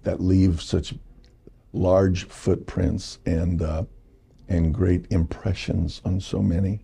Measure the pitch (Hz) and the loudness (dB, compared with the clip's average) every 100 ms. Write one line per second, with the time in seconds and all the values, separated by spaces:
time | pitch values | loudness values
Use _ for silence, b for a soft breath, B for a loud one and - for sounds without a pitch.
0 | - - 92 92 95 85 - 92 - - | -4 -2 2 4 4 2 -2 -2 -2 -12
1 | - - - _ - _ _ - 92 92 | -16 -20 -20 _ -20 _ _ -2 4 6
2 | 95 90 - - - 90 - - 90 - | 4 2 -4 -6 0 0 -2 -2 0 -2
3 | - - - 85 87 85 80 80 101 - | -8 -8 -2 0 0 -2 -2 -4 -6 -10
4 | _ _ _ _ - 90 82 76 92 87 | _ _ _ _ -4 0 2 2 2 2
5 | - 95 82 - 101 92 - 90 85 - | 0 -2 -2 -4 -4 -4 -2 -2 -2 -4
6 | - 92 - 98 98 85 95 104 | -4 -4 -4 -2 0 0 -2 -4